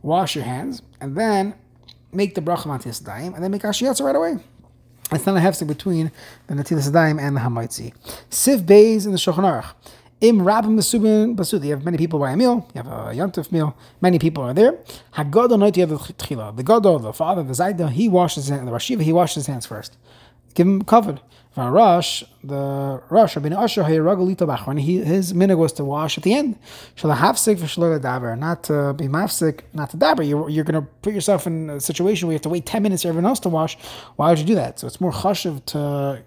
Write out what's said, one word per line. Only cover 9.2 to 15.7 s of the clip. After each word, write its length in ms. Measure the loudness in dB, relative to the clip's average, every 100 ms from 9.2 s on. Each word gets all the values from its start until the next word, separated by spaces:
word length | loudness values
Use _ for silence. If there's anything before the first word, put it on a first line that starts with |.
| 0 2
Aruch. 300 | 0 0 -6 -18 -20 -20 _ _
Im 180 | 4 6
Rabim 360 | 4 2 2 2
Mesubin 600 | 2 2 4 4 2 0
Basud. 280 | -2 -2
You 80 | -2
have 120 | -4
many 140 | -2 -2
people 220 | -2 0
by 120 | 0
a 60 | 2
meal. 280 | 2 2 -4
You 80 | -14
have 60 | -12
a 280 | -10 -8 -6
Yom 160 | -4
Tov 200 | -4 -4
meal. 240 | -2 -2 -4 -20 _
Many 200 | 2 4
people 240 | 2 -2
are 100 | -4
there. 260 | 4 4 2 -14 -20 _ -6
Hagadol 420 | 0 2 4 4
Noit 160 | 4